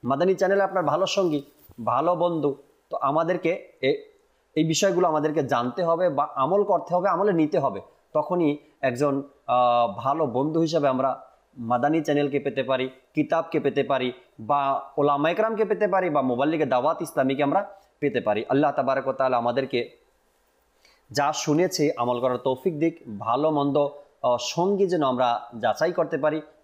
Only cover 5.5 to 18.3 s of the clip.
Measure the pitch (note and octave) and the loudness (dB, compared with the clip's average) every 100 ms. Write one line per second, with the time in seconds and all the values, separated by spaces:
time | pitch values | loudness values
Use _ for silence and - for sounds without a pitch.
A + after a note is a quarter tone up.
5.5 | B2 B2 B2+ E3+ E3 F3+ C#3+ C#3+ - C3+ | 0 -2 -2 0 2 0 0 -2 0 0
6.5 | G3 G3+ F3 - F3 F#3+ F3 G#3 E3+ D3+ | 2 2 0 2 0 0 0 2 2 2
7.5 | E3+ C#3 G2 - _ _ D#3 D3+ F3+ D#3+ | 2 -2 -4 -14 _ _ -2 0 0 2
8.5 | D3 _ _ C3+ A#2+ C#3+ C#3 C#3 _ - | 0 _ _ -4 0 0 0 -6 _ -2
9.5 | B2 B2 A#2+ A#2 G2 B2+ D3 D3+ A#2 D3 | 2 4 4 2 0 -2 0 0 0 0
10.5 | D#3+ E3 D#3+ C#3+ C3 C3+ B2+ - _ _ | 0 0 0 0 0 -2 -2 -10 _ _
11.5 | - A2+ B2 C#3+ D#3+ D#3 C#3+ C#3+ C3+ C#3 | -12 -2 0 2 0 0 0 0 -2 -2
12.5 | B2 B2+ C3 C3 - _ - D3+ - E3 | -4 -2 -2 -2 -8 _ -4 0 0 0
13.5 | D#3 C#3 C3 B2 C3+ B2+ A#2+ _ - A2 | -2 0 -2 0 0 -2 -6 _ -18 -2
14.5 | C#3+ C#3 C3+ - - C#3+ C#3+ D3+ F3+ A3 | 0 0 -2 -4 0 2 2 2 2 0
15.5 | G#3+ G#3 G3 G#3 F#3+ F3+ D3 C3 A#2+ C#3+ | 0 -2 0 2 2 2 0 0 0 0
16.5 | D#3+ C#3+ B2+ C#3 E3 E3 - C3 C3+ C#3+ | 0 0 2 0 -2 -4 -2 0 2 0
17.5 | F3 G3+ - _ _ D3 A#2+ G#2+ | 0 -2 -14 _ _ -2 0 0